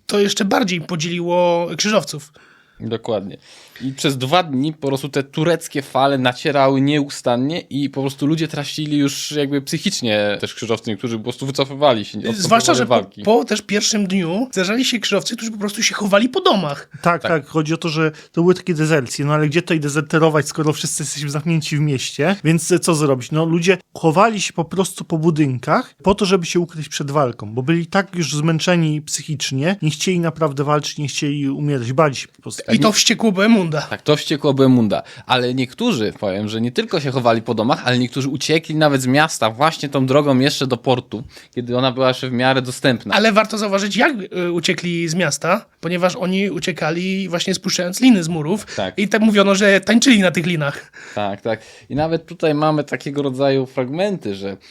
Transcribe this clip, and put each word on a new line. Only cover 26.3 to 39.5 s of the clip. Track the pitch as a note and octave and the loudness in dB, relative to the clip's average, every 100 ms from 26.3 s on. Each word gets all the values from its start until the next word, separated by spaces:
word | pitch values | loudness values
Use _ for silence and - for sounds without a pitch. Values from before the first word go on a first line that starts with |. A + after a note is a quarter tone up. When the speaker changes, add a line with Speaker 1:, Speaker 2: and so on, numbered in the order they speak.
| F#3+ E3 | 0 0
Speaker 3:
się | F3 | -2
ukryć | F3 D#3+ D3 | -2 -6 -10
przed | - C#3+ | -8 -2
walką, | D3 C3 A2+ G#2 | 0 0 -2 -8
bo | A#2 | -4
byli | C3 E3+ E3+ | 0 0 0
tak | G3 G3 F3 | -2 -2 -4
już | D3 D3 | -4 0
zmęczeni | D#3+ D#3+ F#3 F3 D#3+ D3+ | 0 0 2 2 2 -2
psychicznie, | D3+ - D3+ D3 - C3+ D3+ G3 | -4 -8 -6 -6 -4 -2 -2 0
nie | D#3 | -2
chcieli | - - F3+ | -2 0 0
naprawdę | E3 D#3+ D#3+ C#3 | 0 0 -2 0
walczyć, | C#3+ D3 C#3+ - | 0 0 -2 -6
nie | C#3+ | -6
chcieli | - D3 D3 C#3 | -4 -2 -2 -2
umierać, | C#3 D3 C#3 A#2 | -2 0 -2 0
bali | C3 D#3 B2+ | 2 2 0
się | - | -10
po | _ | _
prostu. | A#2 - - | -14 -10 0
Speaker 1:
I | A#2 | 2
to | A3 | 4
wściekło | G#3 - F3+ A3 | 2 2 2 2
Bohemunda. | F#3 G#3 A3+ E3+ D3+ - | 2 4 4 2 -4 -6
Speaker 2:
Tak, | G#2 | -4
to | - D3 | 0 2
wściekło | - C#3+ D3 | 0 0 2
Bohemunda. | C3+ C3+ B2 A2 F#2 - - - | 4 6 6 4 0 -6 -10 -2
Ale | B2+ B2 | 0 0
niektórzy, | B2+ B2 - A#3+ D3+ G#2 - | -2 -4 -2 -2 0 -2 -2
powiem, | G#2 F#2+ G#2+ | -4 -2 -4
że | A2 | -2
nie | A#2+ | -2
tylko | B2 A3+ F3 | -2 -2 -2
się | C#3+ | -2
chowali | C3 A#2+ A2+ | 0 2 2
po | A2+ | 0
domach, | A2+ A2+ E3 - | 0 0 0 0
ale | B2 | 0
niektórzy | B2 C#3+ C3+ | 0 -2 -4
uciekli | C3 - D#3+ - | -2 0 0 0
nawet | D#3 D3+ C#3 | 2 2 2
z | B2+ | 2
miasta | C#3 D#3 - A2 | 2 2 0 -2